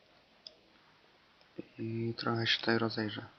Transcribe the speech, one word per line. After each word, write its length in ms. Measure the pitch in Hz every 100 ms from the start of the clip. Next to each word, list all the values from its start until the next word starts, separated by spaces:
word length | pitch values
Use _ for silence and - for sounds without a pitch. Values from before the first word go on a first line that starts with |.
| _ - _ - - - _ - - - - _ _ _ - - - -
I 360 | 113 113 113 113
trochę 300 | 117 117 113
się 120 | -
tutaj 180 | - 113
rozejrzę. 480 | 113 113 107 107 117